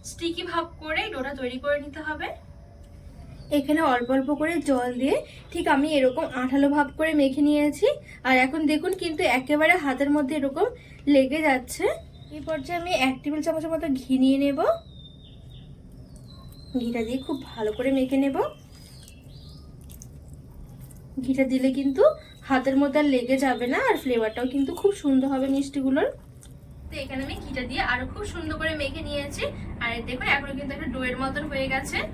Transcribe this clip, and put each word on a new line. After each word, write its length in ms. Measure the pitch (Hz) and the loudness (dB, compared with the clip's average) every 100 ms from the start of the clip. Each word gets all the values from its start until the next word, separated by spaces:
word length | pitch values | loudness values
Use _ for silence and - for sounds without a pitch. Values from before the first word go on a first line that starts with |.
| - | -16
স্টিকি 340 | - 339 339 349 | -6 -6 -4 -4
ভাব 140 | 330 330 - | -4 -4 -10
করে 200 | 311 320 427 | -4 -4 -4
ডোটা 180 | 277 262 269 | -6 -6 -6
তৈরি 180 | 247 254 | -6 -4
করে 140 | 285 285 294 | -2 -2 -4
নিতে 160 | 311 311 | -8 -8
হবে। 200 | 302 381 - - - - - - - - - - - - 294 | -6 -6 -10 -16 -20 -20 -20 -20 -18 -18 -18 -16 -16 0 0
এখানে 240 | 277 302 320 | 2 4 4
অল্প 140 | 247 240 269 | 2 2 2
অল্প 140 | 262 294 | 2 0
করে 140 | 311 339 - | 0 0 2
জল 200 | 254 247 247 | 2 0 0
দিয়ে 140 | 269 523 622 - - | 2 2 0 -18 -8
ঠিক 140 | 339 339 277 | -2 2 4
আমি 120 | 302 294 | 4 4
এরকম 280 | 254 254 - 254 | 4 2 -2 -2
আঠালো 260 | 254 277 277 294 | 2 4 4 4
ভাব 120 | 285 - | 0 0
করে 140 | 311 302 | 2 4
মেখে 200 | 269 269 294 | 4 4 4
নিয়েছি। 380 | 294 294 285 453 - - - 254 | 6 2 4 2 2 -8 -6 2
আর 80 | 262 262 | 4 4
এখন 160 | 320 302 | 2 2
দেখুন 200 | 302 359 370 | 2 0 -2
কিন্তু 200 | 339 311 330 247 | -2 0 2 2
একেবারে 340 | 254 294 320 359 | 2 4 6 4
হাতের 260 | 285 262 285 294 | 2 0 2 2
মধ্যে 180 | 262 302 | 2 -2
এরকম 280 | 269 285 466 - - - - 285 | -2 0 0 -2 -18 -6 4 6
লেগে 240 | 262 302 311 | 6 2 2
যাচ্ছে। 380 | 262 247 - 392 659 - - - 302 | 2 0 -2 0 0 -10 -20 -16 -12
এই 60 | 311 | -6
পর্যায়ে 320 | 311 302 349 | -6 -4 -6
আমি 100 | 349 330 262 | -2 2 2
এক 80 | 262 | 0
টেবিল 200 | 294 302 311 | -4 -2 -2
চামচের 260 | 320 320 | -2 -2
মতো 120 | 320 320 262 | -4 -2 -2
ঘি 140 | - 262 | 0 4
নিয়ে 140 | 262 269 | 4 4
নেব। 160 | 285 277 480 659 - - - - - - - - - - - - - - - - - - - 254 | 2 2 0 0 -6 -20 -20 -20 -20 -20 -20 -18 -18 -20 -20 -20 -20 -20 -18 -18 -18 -18 -6 -4
ঘিটা 220 | 233 233 220 | -2 -2 -4
দিয়ে 120 | 262 - | -4 -4
খুব 120 | 277 - | -8 -8
ভালো 220 | 233 214 214 | -6 -4 -2
করে 120 | 262 269 | 0 2
মেখে 200 | 262 269 | 2 2
নেব। 120 | 277 294 587 - - - - - - - - - - - - - - - - - - - - - - - - - - - 254 | 2 0 -2 -4 -20 -20 -20 -20 -20 -20 -20 -18 -18 -18 -20 -20 -18 -18 -18 -20 -18 -20 -18 -18 -18 -18 -18 -18 -12 -8 -2
ঘিটা 180 | 262 262 | 2 2
দিলে 200 | 262 262 262 | 4 2 2
কিন্তু 240 | 277 269 571 605 - - - | 0 6 4 4 -14 -20 0
হাতের 260 | 262 262 269 | 2 4 4
মধ্যে 160 | 277 302 | 4 4
আর 60 | 294 262 | 4 2
লেগে 220 | 240 262 269 | 2 2 2
যাবে 200 | 233 240 | 2 0
না, 60 | 330 523 | 2 2
আর 60 | 349 | 2
ফ্লেভারটাও 440 | 262 240 220 240 262 | 2 0 0 -2 -2
কিন্তু 180 | 277 269 349 | 0 0 2
খুব 100 | 403 403 | 0 2
সুন্দর 240 | 285 262 269 | 2 4 4
হবে 140 | 269 269 269 | 0 2 0
মিষ্টিগুলোর। 540 | 277 285 262 277 508 - - - - - - - - | 0 -2 2 2 2 -2 -16 -20 -20 -20 -18 -16 -12
তো 40 | 302 | -10
এখানে 180 | 269 262 269 | -8 -6 -6
আমি 100 | - | -8
ঘিটা 200 | - 262 240 | -8 -6 -4
দিয়ে 120 | 269 370 | -4 -2
আরো 140 | 254 262 | -2 -4
খুব 100 | - 415 | -8 -8
সুন্দর 220 | 339 311 311 | -6 -6 -4
করে 120 | 320 311 | -4 -2
মেখে 200 | 277 302 285 | -4 -6 -6
নিয়েছি। 340 | 294 285 330 539 571 - - | -6 -6 -6 -6 -6 -10 -6
আর 80 | 233 233 | -4 -4
এই 40 | 233 | -6
দেখুন, 180 | 254 - 277 | -4 -2 -2
এখনো 180 | 277 262 | -2 -8
কিন্তু 140 | 269 - | -8 -6
একটা 120 | 311 | -6
ডোয়ের 220 | 254 254 247 | -4 -4 -2
মতন 220 | 269 285 294 | -4 -4 -6
হয়ে 160 | 277 269 | -4 -2
গেছে। 240 | 269 285 381 - | -4 -4 -6 -6